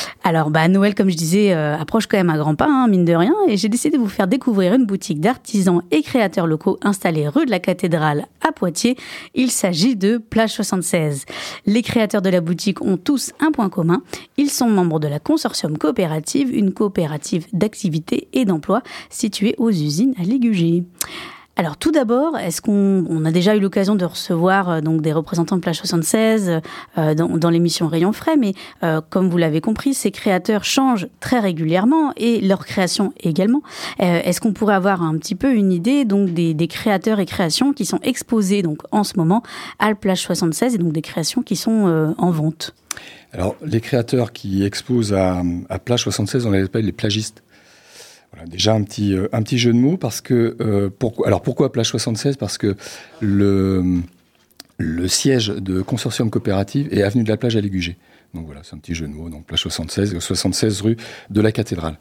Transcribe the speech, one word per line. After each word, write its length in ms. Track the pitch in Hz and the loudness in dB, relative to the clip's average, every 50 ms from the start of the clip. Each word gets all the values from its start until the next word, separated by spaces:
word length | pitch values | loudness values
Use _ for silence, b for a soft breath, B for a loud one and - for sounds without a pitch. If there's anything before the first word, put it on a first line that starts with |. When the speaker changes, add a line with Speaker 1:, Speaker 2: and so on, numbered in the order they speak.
| B B B B - | B B B B -2
Speaker 1:
Alors, 240 | 185 165 160 156 151 | 0 2 2 2 2
bah, 180 | 156 160 160 170 | 2 2 4 4
Noël, 260 | 190 196 196 208 202 | 4 4 4 2 2
comme 160 | 202 202 190 | 2 2 2
je 60 | 175 | 0
disais, 380 | 160 165 156 170 202 214 202 180 | 0 0 2 2 4 4 4 4
euh, 240 | 160 151 147 147 160 | 2 2 0 -2 -2
approche 300 | 156 - - 226 214 - | -4 -2 0 -2 0 0
quand 100 | - 202 | 0 2
même 120 | 185 175 | 2 2
à 80 | 156 151 | 2 2
grands 180 | 151 - - | 2 0 2
pas, 120 | 143 - 302 | 2 2 4
hein, 220 | 294 262 254 233 | 4 4 4 4
mine 160 | 196 185 175 | 4 4 4
de 80 | 165 170 | 4 4
rien, 200 | 165 175 226 339 427 403 339 | 4 4 4 4 4 4 2
et 80 | 214 | 2
j'ai 140 | 196 180 214 | 2 0 0
décidé 260 | 214 247 - 302 311 | 0 0 0 0 2
de 60 | 285 | 2
vous 80 | 233 196 | 0 0
faire 180 | - - 202 185 | 0 0 0 0
découvrir 460 | 220 285 - - 220 196 185 175 202 | 0 0 0 0 2 2 4 4 4
une 120 | 269 254 | 4 4
boutique 360 | 202 196 190 - - 170 147 | 2 0 -2 -2 -4 -2 0
d'artisans 640 | 151 214 254 - - - - 202 185 190 180 170 - - | 0 0 0 0 -4 -2 0 2 4 4 4 2 2 0
et 120 | - 311 | 0 0
créateurs 460 | 294 - - 262 220 185 - - 170 165 | 0 0 0 0 0 2 0 0 0 0
locaux 300 | 156 156 - 196 185 - | 0 0 0 0 -2 0
installée 480 | - 208 196 - - 185 165 156 147 147 | 0 -2 -2 0 0 0 0 0 0 0
rue 160 | 143 277 330 | 2 2 2
de 60 | 262 | 2
la 80 | 208 180 | 0 0
Cathédrale 680 | - - 180 180 - 180 160 165 151 156 147 147 151 - _ _ - | 0 -2 -2 0 0 0 0 2 2 2 0 0 -2 -6 _ _ -2
à 60 | 320 | -2
Poitiers. 460 | 311 - - 180 160 - - 233 254 B B B B B B B B | 0 -2 -2 -4 -2 0 0 0 0 B B B B B B B B
Il 160 | - 254 254 | -2 -2 0
s'agit 460 | - - - 190 175 147 180 262 262 | 0 0 -2 0 0 2 2 2 2
de 220 | 196 180 202 226 240 | 2 0 0 0 0
Plage 340 | 220 - - 220 226 220 | -2 -2 0 0 0 0
soixante-seize. 720 | - - 208 - - 185 165 - - 175 156 151 143 139 - B B B B B B B B | 0 -4 -4 -2 -2 -2 -2 0 0 0 0 0 -2 -4 -8 B B B B B B B B
Les 160 | - 202 247 | 0 0 2
créateurs 400 | 233 - - 240 220 196 - 208 | 0 0 0 0 0 2 0 0
de 80 | 180 190 | 2 2
la 120 | 180 180 | 2 2
boutique 400 | 170 165 180 165 - 202 185 - | 0 0 -4 -2 -2 -4 -4 -2
ont 160 | - - 190 170 | -2 -2 -2 0
tous 340 | - - 294 254 - - - - | 0 -2 -2 -2 -4 -6 -6 -2
un 140 | - 320 302 | -2 0 0
point 160 | - 226 190 | 0 -2 -2
commun, 340 | - - 165 165 170 233 B B B B B B B | -2 0 0 2 0 0 B B B B B B B
ils 160 | - 285 285 | -2 -2 0
sont 160 | - - 254 233 | 0 0 2 2
membres 320 | 214 190 180 170 156 160 | 4 2 2 2 2 0
de 80 | 151 151 | 0 -2
la 120 | 143 151 | -2 -2
Consortium 580 | - - 302 311 - 220 - - - 160 156 - | 0 0 0 0 0 -2 -4 -4 -4 -4 -2 0
Coopérative, 760 | - 311 262 - 190 160 156 156 147 - - 277 277 254 254 | 0 0 0 0 0 0 -2 -4 -4 -2 0 0 0 0 2
une 200 | - 208 190 185 | 2 2 2 2
coopérative 720 | - 214 202 196 - 170 147 151 151 - - - 170 156 - - | 0 -2 -2 0 -2 -2 -2 -4 -6 -4 -4 -4 -4 -4 -4 -2
d'activité 720 | 170 190 214 - - - 180 147 160 156 - 240 - - - - | -2 -2 -2 -2 -4 -4 -2 -2 -2 -2 -2 -4 -4 -4 -2 -2
et 100 | 254 262 | 0 0
d'emploi 400 | 190 180 156 147 - 185 - B B B B B B | 2 0 0 0 0 -2 -2 B B B B B B
située 460 | - - - 214 - - 202 226 - - | -8 -6 -4 -4 -2 0 0 0 0 0
aux 120 | 240 233 | 0 2
usines 440 | 214 165 151 151 143 160 233 269 254 - | 2 2 0 0 0 0 0 0 0 0
à 40 | 175 | -2
Ligugé. 600 | 185 247 277 233 233 214 180 165 165 170 175 175 - B B B B B B B B B B B B _ - | -2 0 0 2 2 2 2 2 2 2 0 0 -4 B B B B B B B B B B B B _ -4
Alors 180 | 170 160 147 | -4 -4 -6
tout 160 | - - 311 | -2 -2 2
d'abord, 460 | 311 311 262 214 240 254 285 330 311 233 | 2 2 2 2 2 2 2 0 0 -2
est-ce 240 | - 180 160 - | -4 -4 -6 -4
qu'on, 440 | - - 208 202 196 196 196 190 170 - | -2 0 2 2 4 4 4 2 2 0
on 160 | 165 160 156 | 0 0 0
a 40 | 160 | 2
déjà 280 | 160 180 175 202 214 214 | 2 2 4 4 4 4
eu 20 | |
l'occasion 360 | 196 196 - 202 190 190 214 | 2 2 0 0 2 2 2
de 100 | 202 180 | 2 0
recevoir, 640 | 165 - - - - 180 165 170 185 190 196 190 180 | -2 -4 -6 -4 -2 0 2 2 4 4 2 2 0
euh, 120 | 170 160 | 0 0
donc 200 | 151 156 160 160 | 0 0 0 2
des 100 | 151 160 | 0 0
représentants 460 | 151 160 156 - - 170 165 165 202 185 | 0 0 -2 -2 -2 -2 0 0 0 0
de 40 | |
Plage 140 | 165 175 165 | 0 -2 -4
soixante-seize, 840 | - - 175 - 170 160 - - 220 220 220 220 220 202 180 170 160 156 B B B B B - - | -4 -4 -2 -2 0 0 2 2 2 4 2 2 2 2 0 0 -2 -2 B B B B B -4 0
euh, 160 | 160 156 156 | 0 2 2
dans, 140 | 156 165 175 | 2 0 0
dans 220 | 180 165 160 170 | 0 2 2 2
l'émission 400 | 170 170 170 170 160 - 175 156 | 4 4 2 2 0 0 -2 -2
Rayon 240 | 160 165 170 190 220 | 0 2 2 0 0
Frais, 240 | - - - 320 294 | 0 0 0 2 2
mais, 160 | 240 196 190 B B B B - - | 2 0 -2 B B B B -4 -2
euh, 180 | 170 156 156 156 - | -2 0 -2 -4 -2
comme 200 | - 196 185 185 | -2 0 0 2
vous 80 | 170 175 | 2 2
l'avez 220 | 170 160 147 160 | 2 2 0 0
compris, 340 | 160 226 220 - - 277 269 | 0 -2 -4 -2 -2 -2 -2
ces 180 | - - 208 | -2 -2 -4
créateurs 520 | 190 - - 214 190 185 180 - 220 208 - | -4 -2 -2 0 0 0 0 0 -2 0 -2
changent 440 | - - - 269 262 247 202 170 - - _ | 0 0 2 2 2 2 0 -2 -6 -10 _
très 200 | - - 262 247 | -4 0 0 2
régulièrement 760 | 214 196 175 156 160 156 160 180 190 240 302 320 311 277 - | 2 0 0 0 0 0 2 2 4 4 4 2 2 0 -2
et 240 | - 214 233 233 214 | -2 0 0 2 2
leur 260 | - 190 196 185 - | 2 2 0 0 -2
création 480 | - - - 185 175 - - 202 185 - - | -4 -2 -2 -2 0 0 0 -2 -2 -4 -4
également. 420 | - 170 156 165 185 220 240 294 B B B B B B B - | -4 -2 0 2 2 2 2 0 B B B B B B B -2
Euh, 200 | 196 180 175 165 - | 0 2 2 2 0
est-ce 160 | - 175 - | 0 -2 0
qu'on 140 | - 226 190 | 0 -2 -2
pourrait 220 | - 220 202 208 | 0 0 2 2
avoir 280 | 190 180 202 196 180 170 | 2 2 2 0 0 0
un 140 | 160 156 165 | -2 -2 -4
petit 180 | - - 202 | -4 -6 -6
peu 180 | 180 - 277 269 | -2 0 2 2
une 200 | 214 202 190 185 | 2 2 2 2
idée 320 | 175 170 226 277 285 277 | 2 0 0 0 2 2
donc 240 | 214 196 202 202 185 170 | 2 2 2 2 0 0
des, 200 | 165 170 165 160 | 0 0 0 0
des 140 | 151 170 165 | 0 -2 -2
créateurs 520 | - - - 220 202 190 - 226 220 202 | -4 -4 -2 0 0 0 0 0 0 0
et 60 | 185 | 0
créations 480 | 170 - - 190 160 - - 254 285 277 | -2 -2 -2 -2 -2 0 0 0 0 0
qui 100 | - 202 | 0 -2
sont 160 | - - - | -4 -4 -2
exposés 600 | - - 254 - - - 240 220 202 185 202 202 | -2 -2 -4 -4 -4 -2 0 0 2 2 2 0
donc 180 | 185 165 151 - - - | 0 -2 -4 -6 -6 -2
en 120 | - 214 202 | 0 0 0
ce 140 | - - 196 | 0 0 0
moment 260 | 165 160 190 233 B B B B B B B B | 2 2 2 2 B B B B B B B B
à 120 | - - | 0 0
la 60 | 214 | 0
Plage 260 | 202 - 202 185 180 | 0 0 0 0 0
soixante-seize 520 | - - 180 - 185 165 160 - 233 254 247 | -2 -4 -2 -2 0 -2 0 0 0 0 0
et 40 | 208 | 0
donc 160 | 175 165 147 | 0 0 -2
des 80 | 160 | -2
créations 420 | 147 - - 185 160 - - 254 247 | -4 -6 -6 -4 -4 -2 -2 -4 -2
qui 140 | - 208 - | -2 -4 -4
sont, 280 | - 226 226 220 208 | -2 0 0 2 2
euh, 280 | 185 165 160 156 151 165 - | 2 2 2 2 0 0 0
en 140 | - 180 | 0 0
vente ? 420 | 175 156 151 160 160 - - - - _ _ B B B B B B B B B - | 0 0 0 -2 -2 -4 -10 -14 -14 _ _ B B B B B B B B B -6
Speaker 2:
Alors 240 | - 90 98 - - - | -4 -2 -2 -4 -4 -6
les 180 | 156 - 113 | -4 -2 -2
créateurs 500 | 110 - - 123 110 113 - 127 117 104 | 0 0 0 0 0 2 0 0 0 0
qui 320 | - - - 101 95 98 98 | -4 -8 -8 -4 -2 0 0
exposent 500 | 101 101 - - - 123 120 113 101 101 | 0 -2 -4 -4 -2 0 0 2 2 2
à, 300 | 95 95 92 92 90 90 87 87 87 - - | 2 2 2 0 0 -2 -2 -4 -4 -6 -8
à 100 | 92 87 | -10 -8
Plage 240 | - - 120 117 - | -4 -2 -2 -2 -2
soixante-seize, 420 | 107 101 - 104 98 - 135 120 | -2 -2 -2 -2 -2 -2 -2 0
on 60 | 110 | 2
les 120 | 98 95 98 | 2 2 0
appelle 220 | 92 - 117 110 | 0 -2 -2 -2
les 80 | 101 - | -2 -4
plagistes. 500 | - - 107 101 107 107 - - - _ B B B B B B B B B B B B B B B B B - | -4 -4 -2 -2 -4 -4 -6 -10 -16 _ B B B B B B B B B B B B B B B B B -20
Voilà, 140 | - 82 85 | -20 -18 -14
déjà 260 | 85 92 95 107 110 | -8 -2 0 2 2
un 80 | 110 104 | 2 0
petit, 300 | 104 - - 104 101 98 | -2 -4 -2 -2 0 0
euh, 140 | 92 95 - - | 0 -2 -2 -2
un 80 | 117 | -2
petit 160 | 110 - - 123 | -2 0 0 2
jeu 160 | 117 120 117 | 2 4 4
de 40 | 120 | 4
mots 200 | 123 139 175 185 | 4 2 2 0
parce 240 | - 120 104 - | -2 -6 -6 -8
que, 340 | - - 127 120 117 113 - - | -4 0 0 2 2 0 -2 -2
euh, 280 | 113 110 104 101 101 98 95 - | -2 0 0 0 0 -2 -2 -2
pourquoi, 300 | - 113 - - - - | -4 -4 -2 0 2 2
alors 140 | 104 - | 2 2
pourquoi 280 | - - 131 - 151 131 | 0 -2 0 0 0 0
Plage 180 | - 123 113 - | 0 0 -2 -2
soixante-seize ? 500 | - 117 - - 113 110 - 143 139 - | -2 -2 -2 -2 -4 -2 -2 -2 -2 -2
Parce 200 | - 101 - - | -4 -8 -6 -2
que 200 | - 107 98 101 B B B B B B B B | -2 -2 -2 -4 B B B B B B B B
le, 800 | 110 104 98 101 101 101 98 98 95 95 95 92 90 90 90 87 87 85 - _ _ _ _ _ _ _ _ - - _ _ - | -2 0 2 4 4 4 4 4 2 2 2 2 2 2 0 0 -2 -4 -10 _ _ _ _ _ _ _ _ -20 -20 _ _ -6
le 300 | 82 82 80 85 90 92 | -6 -4 -4 -4 -2 -2
siège 400 | - - - 143 135 123 110 104 | -2 0 2 2 2 2 0 -2
de 320 | 95 - 98 95 92 92 | -4 -6 -4 -4 -2 -2
Consortium 480 | 95 - - 117 - 123 110 - 127 110 | -2 -2 -4 -4 -4 -4 -4 -2 -2 -2
Coopérative 580 | - 113 - 107 98 98 98 101 - 139 143 151 - | -2 -2 -2 0 0 0 -2 -2 -2 -4 -4 0 0
est 100 | 101 101 | 2 2
avenue 220 | 101 101 123 113 | 2 2 2 2
de 20 | 107 | 2
la 80 | 107 | 0
Plage 220 | - - 120 113 110 | 0 0 0 0 0
à 20 | |
Ligugé. 380 | 101 101 95 92 85 85 87 b b b b b b b - | 0 -2 -2 -4 -4 -6 -8 b b b b b b b -14
Donc 120 | 82 82 | -14 -14
voilà, 160 | 78 71 71 80 | -14 -14 -18 -18
c'est 100 | - - | -18 -20
un 60 | 76 | -18
petit 160 | - - 87 | -10 -8 -8
jeu 100 | 82 82 | -8 -8
de 60 | 73 | -8
mots. 180 | 73 76 82 85 | -10 -10 -12 -12
Donc 160 | 80 76 78 | -12 -14 -12
Plage 140 | - 82 80 | -12 -12 -10
soixante-seize, 580 | - - - - - 82 - - 98 101 95 82 | -8 -8 -8 -8 -8 -6 -2 -2 -2 -2 -2 -4
soixante-seize 600 | - - 98 92 - 98 92 - - 110 104 92 | -4 -4 -4 -2 -2 -2 0 0 0 0 0 0
rue 160 | 101 110 117 117 B B B B B B | 0 0 0 -2 B B B B B B
de 120 | 101 107 | 0 2
la 100 | 107 110 | 2 2
Cathédrale. 480 | 107 - 104 - - 85 80 80 80 B | 2 0 -2 -4 -4 -4 -4 -6 -8 B